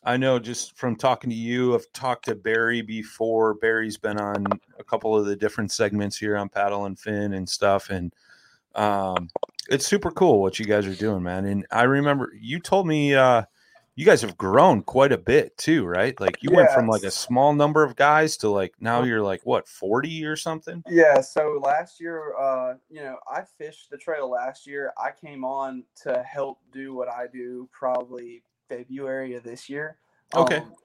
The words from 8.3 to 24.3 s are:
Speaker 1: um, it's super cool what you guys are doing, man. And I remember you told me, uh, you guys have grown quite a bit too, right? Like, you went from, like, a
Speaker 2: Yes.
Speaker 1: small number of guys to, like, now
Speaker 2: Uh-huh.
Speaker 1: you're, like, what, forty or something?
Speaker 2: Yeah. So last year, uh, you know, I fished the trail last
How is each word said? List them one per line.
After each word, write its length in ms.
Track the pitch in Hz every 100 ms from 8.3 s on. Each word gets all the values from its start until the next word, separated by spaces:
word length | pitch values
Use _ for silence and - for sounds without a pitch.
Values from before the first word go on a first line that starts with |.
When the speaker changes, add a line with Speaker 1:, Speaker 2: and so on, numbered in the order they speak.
| _ _ _ _
Speaker 1:
um, 540 | - 104 101 95 90 87 - - _ -
it's 160 | 139 -
super 240 | 202 175
cool 320 | 165 185 113
what 160 | 95 -
you 80 | 110
guys 200 | 104 98
are 80 |
doing, 280 | 92 107 98
man. 240 | 87 92 98
And 200 | 101 -
I 140 | 110
remember 460 | 123 139 143 143 123 101
you 220 | 113 156
told 260 | - 196 180
me, 280 | 156 143
uh, 300 | 139 127 120 107 _ _ _ _ -
you 80 |
guys 160 | 156 160
have 140 | 113 90
grown 460 | 95 107 180 120
quite 300 | - 123 139
a 40 | 110
bit 400 | 87 139 117 -
too, 300 | - 160 92
right? 320 | 87 113 131
Like, 220 | 95 -
you 80 | -
went 180 | - 165
from, 160 | 135 117
like, 140 | 107
a 40 | 95
Speaker 2:
Yes. 80 | -
Speaker 1:
small 360 | - 123 139
number 300 | 147 147 156
of 100 | 151
guys 420 | 120 143 151 156 -
to, 100 | 107
like, 240 | 101 92 _
now 180 | 110 120
Speaker 2:
Uh-huh. 80 | 123
Speaker 1:
you're, 160 | 113
like, 180 | 101 95 -
what, 220 | 123 -
forty 560 | - 95 113 156 160 151
or 80 | 156
something? 460 | - 160 160 170 160
Speaker 2:
Yeah. 320 | 170 156 143
So 400 | - - 151 147
last 380 | 139 151 180 _
year, 360 | 170 165 151 135
uh, 380 | 135 131 127 131 _
you 120 | 156
know, 140 | 139 127 -
I 120 | 143 185 _
fished 340 | 151 156 _
the 60 | 143
trail 320 | - 156
last 380 | 131